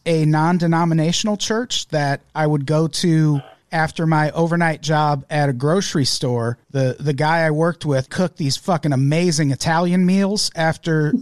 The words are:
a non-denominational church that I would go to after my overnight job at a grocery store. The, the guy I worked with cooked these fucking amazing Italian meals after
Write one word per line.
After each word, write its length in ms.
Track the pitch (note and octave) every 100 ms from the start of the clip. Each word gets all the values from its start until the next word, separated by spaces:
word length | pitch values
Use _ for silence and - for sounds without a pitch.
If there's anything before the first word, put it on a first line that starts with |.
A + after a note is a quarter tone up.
a 200 | E3 D#3+ D#3
non-denominational 1080 | D#3 D#3+ F3 E3+ E3 E3+ D#3+ D#3 F3 G#3+ G#3
church 500 | - A3 B3 - -
that 320 | D#3 C#3+ C#3 _
I 120 | D3+ D#3
would 200 | D3+ C#3
go 200 | D3+ D#3+
to 520 | - F3+ D#3+ D#3 C#3+ - - -
after 340 | E3 D#3 - D#3+
my 240 | D#3 D3+
overnight 480 | E3 E3 E3+ E3 D3+
job 420 | D3+ D3+ D3+ C#3+ -
at 180 | D3+ C#3+
a 40 |
grocery 520 | B2 C#3+ F#3 F#3+ D#3+
store. 540 | B2+ - C3 B2 A2+ A#2+ _
The, 260 | C#3 C3 B2
the 140 | D3+
guy 260 | C#3 D3+ E3
I 100 | D#3+
worked 340 | D3+ E3 E3
with 260 | D3+ C3+ -
cooked 260 | - F#3 -
these 200 | C#3+ -
fucking 360 | - F3 D3+
amazing 580 | C3 C3+ D#3+ F3+ D3+ D3
Italian 540 | C3 E3+ D#3+ F3+ F3+ F3+
meals 440 | F#3+ G3 G#3 -
after 600 | - D#3+ D#3 E3+ D#3 D3+ -